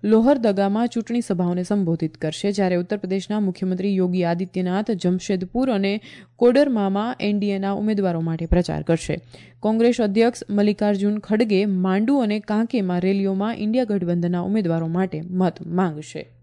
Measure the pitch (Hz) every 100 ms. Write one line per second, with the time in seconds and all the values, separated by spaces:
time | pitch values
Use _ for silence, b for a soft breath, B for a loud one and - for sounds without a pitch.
0 | 208 220 233 285 226 196 196 208 240 233
1 | 214 233 233 180 175 180 180 208 180 165
2 | 160 - 156 156 202 202 190 175 175 208
3 | 185 190 185 214 196 180 190 185 196 190
4 | 180 180 170 175 185 185 180 185 214 202
5 | 175 185 - 190 180 233 269 208 196 208
6 | B B B _ 240 254 294 226 196 196
7 | 226 - 208 208 202 196 196 196 208 208
8 | 190 165 165 165 165 175 175 151 151 165
9 | - 147 B B B B 214 220 233 240
10 | 208 196 226 226 - 202 208 208 208 202
11 | 202 214 - 214 233 190 208 185 185 190
12 | 226 285 220 208 - 214 226 247 190 180
13 | 185 196 196 190 208 233 208 240 247 208
14 | 175 175 175 175 180 214 180 165 165 170
15 | 190 156 175 180 185 165 165 175 185 151
16 | 151 160 - _